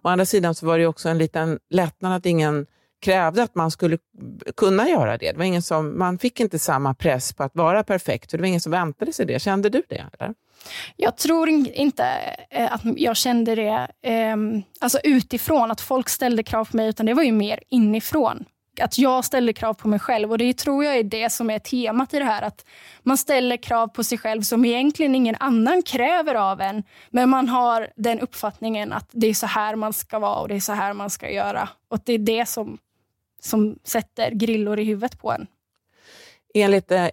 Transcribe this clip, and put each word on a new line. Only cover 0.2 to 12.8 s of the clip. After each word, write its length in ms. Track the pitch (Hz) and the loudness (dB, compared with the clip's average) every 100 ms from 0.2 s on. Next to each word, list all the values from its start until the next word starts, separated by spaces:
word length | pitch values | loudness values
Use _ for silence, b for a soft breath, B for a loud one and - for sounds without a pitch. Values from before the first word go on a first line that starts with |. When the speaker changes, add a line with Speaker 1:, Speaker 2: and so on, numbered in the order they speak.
| 190 | 4
Speaker 1:
sidan 280 | 202 170 | 2 2
så 120 | 160 160 | 0 0
var 120 | 165 | 2
det 40 | |
ju 40 | 165 | 2
också 220 | - 165 | 0 -2
en 100 | 165 | 0
liten 400 | 160 160 160 147 - | 0 0 -2 -4 -2
lättnad 420 | 180 165 - 185 | 0 0 -2 -4
att 140 | 180 180 | -2 0
ingen 400 | 165 151 147 147 _ _ _ | 2 2 0 -6 _ _ _
krävde 420 | 190 190 165 190 | 2 2 4 2
att 120 | 233 | 0
man 160 | 175 165 | 0 -2
skulle 280 | - 170 165 - - - - - - | 0 0 0 -6 -18 -16 -12 -12 2
kunna 320 | 190 190 285 | 4 4 4
göra 300 | 285 110 113 | 2 2 0
det. 140 | 80 | -2
Det 60 | 156 | -2
var 60 | |
ingen 180 | 185 175 | 0 0
som, 360 | - 160 151 170 | 0 -2 -2 -2
man 200 | 180 180 | -2 0
fick 220 | 247 - | -4 -2
inte 180 | 226 160 | -2 -2
samma 360 | - 135 139 | 0 0 0
press 380 | 131 170 139 - | 0 0 0 -4
på 100 | - | -6
att 120 | 139 | -6
vara 300 | 165 165 202 | 0 2 2
perfekt, 460 | 214 190 - 120 - | 0 -2 -2 -6 -6
för 80 | 165 | -4
det 40 | |
var 60 | 185 | 0
ingen 120 | 175 | 0
som 120 | 160 | 0
väntade 400 | 175 165 - 269 | -2 -2 -4 -6
sig 140 | - 180 | -4 -2
det. 160 | 123 | -2
Kände 260 | 202 196 208 | 0 0 2
du 140 | 254 - | 0 -2
det, 180 | - - - | -10 -12 -10
eller? 160 | - 226 B B B B B - | -10 -10 B B B B B -2
Speaker 2:
Jag 200 | - - | -2 0
tror 320 | 302 330 320 | 0 2 4
in-, 240 | 311 262 | 2 2
inte, 320 | - 285 - 127 - - - - | 0 -2 0 -2 -2 -6 -12 -8
eh, 220 | 269 233 | -4 -2
att 80 | 233 | -2